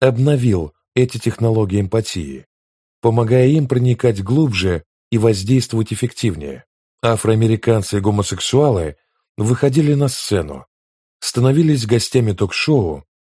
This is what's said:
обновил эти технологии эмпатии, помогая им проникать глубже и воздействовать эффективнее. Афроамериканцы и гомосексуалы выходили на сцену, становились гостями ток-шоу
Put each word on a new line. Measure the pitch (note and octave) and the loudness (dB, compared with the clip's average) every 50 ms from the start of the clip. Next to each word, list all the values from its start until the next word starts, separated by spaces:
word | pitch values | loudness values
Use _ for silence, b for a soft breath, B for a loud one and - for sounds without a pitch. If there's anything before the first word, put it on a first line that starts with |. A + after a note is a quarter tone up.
обновил | C3 C3 B2 A#2 C3+ D3 D3 C3 B2 A#2+ G2+ F2+ D#2 D2+ - _ _ _ - | 0 0 2 2 2 2 2 2 2 2 0 0 -2 -6 -12 _ _ _ 0
эти | B2+ B2+ B2 - | 0 0 0 -2
технологии | A#2 - A#2 G2+ - A#2 A2+ A2 A2 G#2+ F#2+ G2 G2+ | -4 -4 -4 -4 -2 0 0 0 0 0 0 0 -2
эмпатии, | G2+ F2+ - A2+ G#2+ - - F#2 D#2+ C#2 C2+ C2 - _ _ _ _ _ _ _ _ _ _ _ | -2 -2 -2 -4 -4 -4 -6 -10 -10 -10 -12 -14 -18 _ _ _ _ _ _ _ _ _ _ _
помогая | - A#2 A2+ A#2+ A#2 A2 B2 B2+ B2+ | 0 2 2 2 2 2 4 4 4
им | C3 D3+ D#3+ C#3+ B2+ | 4 2 2 0 0
проникать | B2+ B2 B2 B2+ A#2+ - - B2 G#2+ G2 | 0 0 2 0 0 2 0 0 0 -2
глубже | F#2+ G2+ B2+ D3+ D#3+ C3+ G#2 F#2 F#2+ F#2+ F2 D#2+ - _ _ _ _ - | -2 -2 0 0 0 0 0 -2 -2 -2 -2 -4 -6 _ _ _ _ -4
и | A#2 | -2
воздействовать | A2+ G#2+ A2+ G#2+ F#2+ G2 G#2 C3 C3 A#2+ - - A2+ A2 - A2+ | 0 2 2 0 0 0 0 0 0 0 -2 -4 -4 -4 -4 -4
эффективнее. | - B2 A#2+ - - - A2 E2+ D2 D2 C#2+ C2+ B1+ - _ _ _ _ _ _ _ | -4 -6 -6 -4 -4 -4 -4 -4 -6 -10 -12 -12 -14 -18 _ _ _ _ _ _ _
Афроамериканцы | - A#2 A2+ A2 - A2 A2+ A2 A2+ A2 A2 G#2 - A#2 A2+ G#2+ F#2+ - - | -2 0 0 0 2 2 2 4 4 2 2 0 2 2 2 2 0 -2 -2
и | G2+ | -2
гомосексуалы | G2 G#2+ G#2 G2+ F#2+ - G2 F2+ - - - C#3 D3 C#3+ A2+ F#2 D#2+ D2+ D2 _ _ _ _ _ _ _ _ | 0 0 0 0 -2 -2 -4 -6 -4 0 2 2 4 4 2 0 -2 -6 -8 _ _ _ _ _ _ _ _
выходили | - G#2 A2 B2 - - C#3 B2+ D#3+ D#3 D3 D3 | -4 -2 -2 0 2 0 0 2 2 2 2 2
на | C#3+ C#3+ C3+ | 2 0 -2
сцену, | - - - - G#2 F#2 D#2 D2 C#2+ C2 - _ _ _ _ _ _ _ _ _ _ - | -2 -6 -6 -2 -2 -2 -2 -4 -10 -16 -18 _ _ _ _ _ _ _ _ _ _ -12
становились | - - - B2 A#2+ C3 C#3 D#3 E3 D#3 D3+ C3 A2+ | -10 -6 -2 0 2 2 4 4 4 2 2 0 0
гостями | G#2 A#2 A2+ - - - C3 A#2 G#2+ G2 | 0 0 0 0 0 0 0 0 0 0
ток-шоу | - G#2 F2+ - - - - D#3 C3 G2+ E2 D2+ C#2+ - _ _ _ _ | -2 -2 -4 -4 -4 -2 0 0 0 0 -2 -4 -8 -12 _ _ _ _